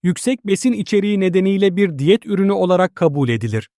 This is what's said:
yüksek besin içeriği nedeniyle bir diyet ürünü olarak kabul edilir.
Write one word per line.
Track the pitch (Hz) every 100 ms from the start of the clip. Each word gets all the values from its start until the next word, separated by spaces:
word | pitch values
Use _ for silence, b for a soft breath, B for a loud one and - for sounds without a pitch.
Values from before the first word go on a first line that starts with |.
yüksek | 175 175 - 262 196
besin | 196 254
içeriği | 214 - 202 202 208
nedeniyle | 185 185 190 196 196 180
bir | 202 143
diyet | 143 220 -
ürünü | 196 196
olarak | 196 185 180 185 -
kabul | 165 143 127
edilir. | 117 117 110 -